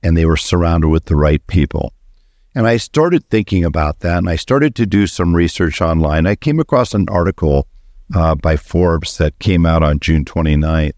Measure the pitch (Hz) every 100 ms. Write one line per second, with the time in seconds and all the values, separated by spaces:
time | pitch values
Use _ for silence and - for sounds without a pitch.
0 | 90 82 82 80 - 90 85 82 80 80
1 | - 76 76 76 - 87 69 76 - _
2 | - - _ _ _ - 113 117 - -
3 | 165 175 - 110 104 95 85 76 76 78
4 | 87 87 87 82 - 135 147 120 110 101
5 | 98 - 87 85 85 - 85 - 82 82
6 | 78 78 85 104 - 156 160 131 123 104
7 | 92 95 85 - 80 69 - - - -
8 | - 90 80 78 80 78 - 82 87 82
9 | - - 78 - - 90 82 82 78 73
10 | - 80 73 - 80 76 78 80 76